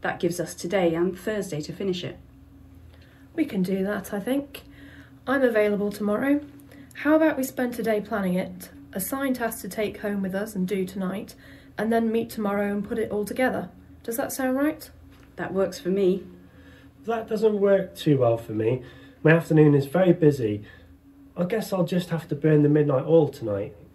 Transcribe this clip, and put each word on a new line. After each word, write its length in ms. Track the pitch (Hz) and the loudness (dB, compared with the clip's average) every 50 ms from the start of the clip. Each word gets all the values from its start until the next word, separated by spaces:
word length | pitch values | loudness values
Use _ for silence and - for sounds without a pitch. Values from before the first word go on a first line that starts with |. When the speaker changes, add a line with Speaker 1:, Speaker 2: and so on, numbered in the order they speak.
| - | -4
Speaker 1:
That 160 | 185 - - | -6 -6 -2
gives 220 | - 170 170 - | -2 -4 -2 -2
us 140 | 160 - - | -6 -8 -8
today 420 | - - 180 196 196 180 170 160 | -10 -10 -2 0 2 2 2 2
and 200 | 165 175 185 180 | 2 -2 -2 -2
Thursday 440 | - - - 214 208 190 185 - 156 | -6 -6 -6 -4 -4 -6 -6 -6 -8
to 120 | 151 - 151 | -8 -10 -10
finish 300 | - 208 196 180 180 - | -6 -4 -4 -4 -4 -6
it. 160 | - - - - - - - - - - - - - - - - - - - - - - - - - - | -10 -12 -14 -20 -20 -20 -20 -20 -20 -20 -20 -20 -20 -20 -20 -20 -20 -20 -20 -20 -20 -20 -20 -20 -14 -4
Speaker 2:
We 80 | - 311 | -4 -4
can 180 | - - 196 180 | -2 0 -2 0
do 220 | 185 190 190 190 | 0 0 -2 -2
that, 280 | 196 208 208 - - - | -2 -4 -6 -6 -6 -8
I 60 | 202 | -6
think. 440 | 190 247 254 285 285 - - - - - - - - - - - - - - - - - | -4 -2 -2 -2 -4 -6 -14 -20 -20 -20 -20 -20 -20 -20 -20 -20 -20 -20 -20 -16 -4 -2
I'm 140 | 254 277 262 | 0 0 0
available 480 | 240 220 214 208 208 208 196 202 202 196 | 0 2 2 2 2 0 0 -2 -4 -4
tomorrow. 480 | - 214 202 208 214 254 277 285 285 285 - - - - - - - - - - | -4 -4 -2 -2 0 0 0 0 0 -2 -8 -20 -20 -20 -20 -20 -20 -20 -20 -16
How 200 | - - 285 311 | -6 0 2 4
about 220 | 320 320 311 285 | 4 4 2 2
we 80 | 269 262 | 0 -4
spend 300 | 262 - - 254 240 233 | -6 -4 -4 -4 -4 -4
today 260 | - 220 226 220 208 | -4 -2 0 0 -2
planning 340 | 202 - 233 208 196 185 180 | -2 -4 -4 -2 -2 0 0
it, 360 | 180 - - - - - - - - - - - | -2 -2 -4 -10 -16 -18 -20 -20 -20 -20 -12 -8
assign 420 | 202 185 - - 269 277 277 247 | -8 -6 -6 -4 -4 -2 -2 -2
tasks 280 | - 240 226 226 - - | -2 -2 -6 -6 -6 -12
to 60 | 208 | -10
take 300 | 180 - 214 202 202 - | -6 -4 -4 -4 -4 -6
home 220 | - 208 202 202 | -6 -6 -4 -4
with 140 | 190 190 180 | -4 -4 -4
us 220 | 190 208 214 - | -4 -6 -4 -4
and 100 | 196 185 | -4 -4
do 180 | 180 208 190 190 | -4 -2 -4 -4
tonight, 520 | 185 - 208 190 185 190 - - - - - - - - - - - - - | -4 -4 -6 -6 -6 -6 -6 -10 -12 -16 -20 -20 -20 -20 -20 -20 -20 -8 -6
and 140 | 208 220 226 | -2 0 0
then 180 | 226 233 226 | 2 2 2
meet 200 | 220 226 226 - | 0 -2 -2 -4
tomorrow 420 | - - 214 196 202 202 202 202 202 | -6 -4 -4 -2 0 0 -2 -2 -2
and 140 | 208 202 | -4 -4
put 120 | - 240 233 | -6 -4 -4
it 140 | 214 - 202 | -4 -4 -4
all 120 | 208 208 | -6 -4
together? 460 | 208 254 - 254 254 190 - 180 - - - - - - - - | -6 -2 -2 0 0 0 -4 -8 -10 -14 -20 -20 -20 -20 -18 -12
Does 140 | - 226 | -10 -6
that 160 | 233 - - - | -6 -6 -6 -4
sound 240 | - 262 262 254 | -4 -2 -2 0
right? 340 | 262 285 302 311 - - - - - - - - - - - - | 0 0 0 -2 -4 -12 -20 -20 -20 -20 -20 -20 -20 -20 -20 -12
Speaker 1:
That 180 | - 175 147 180 | -10 -8 -6 -2
works 240 | 190 190 175 - - | -2 -2 -2 -2 -6
for 120 | - 180 | -4 -2
me. 340 | 185 196 202 180 185 202 - - - - - - - - - - - - - - _ - - | 0 2 2 2 2 0 -4 -12 -20 -20 -20 -20 -20 -20 -20 -20 -20 -20 -20 -20 _ -16 -6
Speaker 3:
That 240 | 208 226 226 220 - | -4 -4 -4 -4 -4
doesn't 320 | 226 208 214 220 208 202 | -4 2 2 2 2 4
work 340 | 196 202 196 190 180 - - | 4 4 4 4 2 -2 -8
too 240 | - - 160 147 127 | -4 2 2 4 4
well 180 | 123 117 117 | 4 4 2
for 160 | 113 - - 110 | 0 -2 -6 -4
me. 300 | 107 110 110 123 131 - - - - - - - - - | -2 0 0 0 0 -4 -10 -20 -20 -20 -20 -20 0 4
My 80 | 156 | 6
afternoon 460 | 160 165 156 - 165 156 151 151 143 | 6 6 4 4 6 8 8 8 8
is 100 | 143 139 | 6 2
very 260 | - - 175 185 180 170 | 2 2 2 4 4 4
busy. 520 | - 165 147 143 123 120 107 104 104 104 - - - - - - - _ - - - - - - | 6 6 4 4 4 0 -2 -2 -4 -6 -12 -20 -20 -20 -20 -20 -20 _ -20 -20 -20 -20 -20 -6
I 80 | - 175 | -4 -2
guess 280 | 180 226 220 196 - - | -2 0 -2 -2 -2 -2
I'll 140 | 185 175 | -2 0
just 240 | 160 - 180 175 - | 0 0 -2 -2 -2
have 160 | 170 160 - | -4 -6 -4
to 80 | - 156 | -4 -8
burn 300 | 139 - 156 156 151 147 | 0 2 4 6 6 6
the 40 | 147 | 6
midnight 360 | 147 151 147 147 139 127 - | 6 4 4 4 2 0 2
oil 220 | - 160 165 151 135 | 6 6 6 6 4
tonight. 480 | - - 117 110 101 98 101 - - - - - _ | 0 -6 -4 -4 -2 -2 -4 -6 -10 -18 -20 -20 _